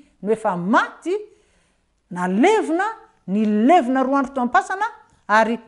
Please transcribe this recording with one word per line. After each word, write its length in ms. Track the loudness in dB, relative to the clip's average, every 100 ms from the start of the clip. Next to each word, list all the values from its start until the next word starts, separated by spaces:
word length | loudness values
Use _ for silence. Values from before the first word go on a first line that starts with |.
| _ _
no 100 | -4
efa 240 | -2 -2 -2
maty, 600 | 0 0 0 -6 -6 -6 -8 _ _ _ _ _ _ _ -14
nalevina, 760 | -6 -2 2 4 2 0 -2 -4 -8 -18 _ -6
nilevina 760 | -2 0 2 4 4 2 -2
roa 160 | 0 -2
andro 140 | -2
tao 100 | -4 -2
am-pasana, 400 | 0 -2 -4 -6 -8 _ _ 0
ary 320 | 2 2 -2